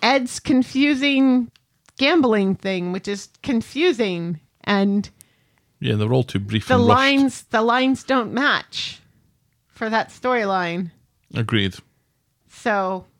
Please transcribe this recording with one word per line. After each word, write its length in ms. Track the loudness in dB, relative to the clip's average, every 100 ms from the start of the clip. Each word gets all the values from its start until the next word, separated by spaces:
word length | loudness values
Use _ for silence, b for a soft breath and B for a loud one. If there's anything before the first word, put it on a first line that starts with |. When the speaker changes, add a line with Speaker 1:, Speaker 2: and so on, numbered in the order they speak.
Speaker 1:
Ed's 380 | 0 0 -2 -8
confusing 1120 | 0 0 0 0 0 2 0 2 4 2 0 _ _ _ _ -2
gambling 580 | 2 4 4 2 0 -2
thing, 340 | -4 -4 -4
which 140 | -6 -6
is 200 | -10 -10 _
confusing, 960 | -4 -4 -4 -2 0 0 -2 -4 -6 -8 _ _
and 440 | -2 0 2 0 -4 _ b b b b b -8
Speaker 2:
Yeah, 140 | -2
they're 180 | 0 2
all 120 | 0
too 160 | 0 -4
brief 260 | -2 -2 2
Speaker 1:
the 60 |
Speaker 2:
and 80 | 2
rushed. 60 | 4
Speaker 1:
lines, 540 | 4 4 2 2 -2
the 180 | -4 -2
lines 400 | 2 2 0 -2
don't 300 | 0 -2 -2
match 680 | -2 0 -2 -4 -10 -10 -12 _ _ _ _ _ _ _
for 200 | -10 -4
that 200 | -2 -4
storyline. 800 | -4 -2 0 0 -2 -2 -4 -8 -10 _ _ _
Speaker 2:
Agreed. 420 | -6 -2 0 0 -4 -18 _ _ _ _ _ _
Speaker 1:
So 580 | -8 -2 -2 -2 -6 -12 _